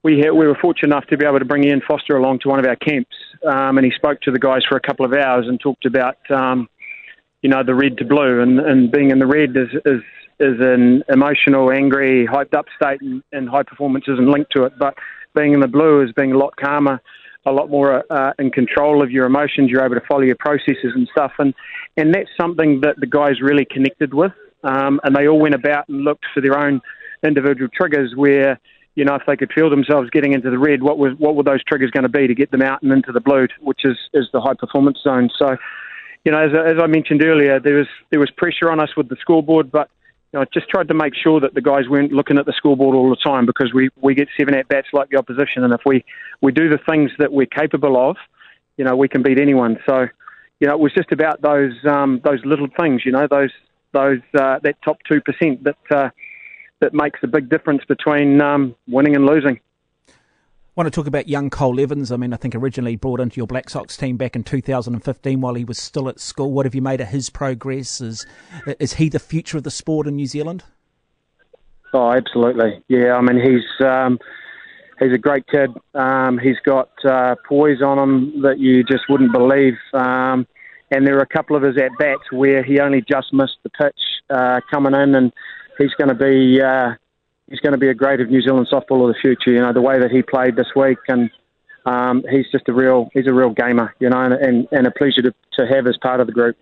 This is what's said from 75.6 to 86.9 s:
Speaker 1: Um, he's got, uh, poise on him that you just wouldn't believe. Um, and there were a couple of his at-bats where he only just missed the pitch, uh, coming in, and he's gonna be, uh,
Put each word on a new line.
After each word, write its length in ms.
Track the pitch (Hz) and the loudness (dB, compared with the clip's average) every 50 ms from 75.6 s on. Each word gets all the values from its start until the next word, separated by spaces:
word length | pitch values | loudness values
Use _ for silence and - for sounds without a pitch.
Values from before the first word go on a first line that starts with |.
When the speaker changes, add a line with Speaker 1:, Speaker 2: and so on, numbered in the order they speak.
| 139 131 117 - _ _ _ | 0 -2 -4 -12 _ _ _
Speaker 1:
Um, 420 | 143 131 131 - 127 131 131 127 | -4 -2 0 0 0 0 0 -2
he's 220 | 120 120 135 123 - - | 0 0 -2 -2 0 0
got, 280 | 147 135 131 127 _ _ - - | 0 0 0 -2 _ _ -4 -2
uh, 340 | 139 131 127 127 123 123 - - | 0 0 2 0 0 -2 -4 -4
poise 340 | - 143 143 151 151 139 123 | -2 0 2 2 2 2 2
on 160 | 139 139 139 | 0 0 0
him 460 | 139 139 135 135 131 127 147 151 147 135 | 0 2 2 2 2 0 -2 -4 -2 0
that 160 | 139 131 131 | 0 0 2
you 240 | 135 131 127 127 120 | 2 4 4 4 4
just 260 | 120 135 127 - - | 2 -2 -2 0 0
wouldn't 220 | 139 135 131 120 | 2 2 2 2
believe. 460 | 117 127 123 131 139 139 139 131 120 113 - - - | 4 2 2 4 4 4 2 2 0 -2 -12 -6 -4
Um, 500 | 131 127 127 127 127 127 131 131 127 123 _ _ _ - - - - _ _ | -2 -2 -2 -2 -2 -2 -2 -2 -4 -4 _ _ _ -20 -20 -20 -20 _ _
and 140 | 139 135 135 | 0 2 2
there 80 | 139 139 | 2 2
were 60 | 139 | 2
a 60 | 135 | 0
couple 280 | _ - 160 - - 151 | _ -2 -6 -2 -2 -2
of 80 | 147 135 | 0 0
his 140 | 139 123 | 0 0
at-bats 540 | 143 131 127 120 - 151 143 135 135 - - | 0 -2 -2 -2 -2 -2 -2 -2 -4 -8 -10
where 320 | 131 127 135 135 139 135 123 | -4 0 2 2 2 2 0
he 160 | 123 139 143 | 0 0 2
only 220 | 139 143 139 135 | 2 2 0 -2
just 300 | 117 - 143 135 127 - - | 0 0 -4 -4 -2 -2 0
missed 240 | 135 135 127 - _ _ | 0 0 0 -4 _ _
the 60 | 107 | -16
pitch, 300 | - - 151 143 - - - - - - _ _ | -4 -2 -2 -2 -2 -6 -8 -8 -8 -12 _ _
uh, 300 | 139 127 127 123 127 127 - - | -2 0 0 0 0 -2 -2 -4
coming 220 | 151 147 139 135 139 | -2 -2 0 2 2
in, 220 | 139 139 143 135 | 2 2 4 4
and 160 | 131 127 120 - - - - - - - - - | 4 2 0 -2 -6 -20 -20 -20 -20 -20 -20 -4
he's 160 | - 143 135 - - | -2 -2 -2 0 0
gonna 160 | 147 135 127 | 0 0 0
be, 460 | 113 139 135 135 131 131 127 127 131 | 0 2 2 4 4 4 4 4 4
uh, 320 | 135 131 131 131 127 120 | 4 2 0 0 -2 -4